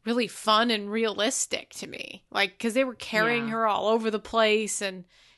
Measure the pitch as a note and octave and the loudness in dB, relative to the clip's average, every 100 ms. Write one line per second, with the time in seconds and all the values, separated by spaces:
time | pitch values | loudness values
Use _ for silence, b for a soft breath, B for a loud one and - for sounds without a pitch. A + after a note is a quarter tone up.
0 | A3 A#3+ G#3 - A3 G#3+ A#3+ G#3+ G3+ A3 | -2 0 -2 -2 4 4 4 0 -2 -2
1 | A3+ G3 A3 - - - - - - - | 0 0 0 0 -2 -6 -8 -14 -12 -12
2 | - F3+ _ G#3 G3 - A#3 A#3 C4 A3+ | -14 -16 _ -2 -2 -2 -2 0 -2 -4
3 | - G#3+ A3+ A#3+ A3+ A3+ A3 G3 G3+ A3+ | -4 0 2 0 -2 0 0 2 2 2
4 | A3 G#3 - A3+ A3 G#3+ G#3 - G3 F#3 | 0 -4 -2 2 4 4 0 -4 -6 -8
5 | - b b | -14 b b